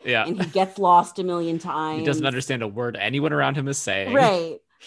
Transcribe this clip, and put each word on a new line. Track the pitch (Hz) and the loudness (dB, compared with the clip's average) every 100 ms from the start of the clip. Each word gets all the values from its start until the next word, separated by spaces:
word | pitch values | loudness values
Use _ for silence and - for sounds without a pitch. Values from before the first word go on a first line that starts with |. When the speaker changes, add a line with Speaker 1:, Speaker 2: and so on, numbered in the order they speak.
Speaker 1:
Yeah. | - 120 110 | -2 0 0
Speaker 2:
And | 185 | -2
he | 175 | -2
gets | 185 190 190 | 0 -2 2
lost | 185 175 - - | 6 6 6 0
a | |
million | 180 175 165 165 | -4 -2 -2 -4
Speaker 1:
<laughs> | |
He | |
doesn't | 175 147 156 156 160 | -4 -4 -4 -2 -2
Speaker 2:
times. | 143 | 0
Speaker 1:
understand | 135 127 131 131 | 0 -2 -4 -4
a | 110 | -4
word | 104 120 110 | -4 -6 -4
anyone | 104 135 151 | -2 -2 0
around | 147 139 143 | 0 0 0
him | 139 | -4
is | 139 | -4
saying. | - 98 - | -4 -2 0
Speaker 2:
Right. | 262 240 185 165 156 _ _ | 4 4 2 -2 -10 _ _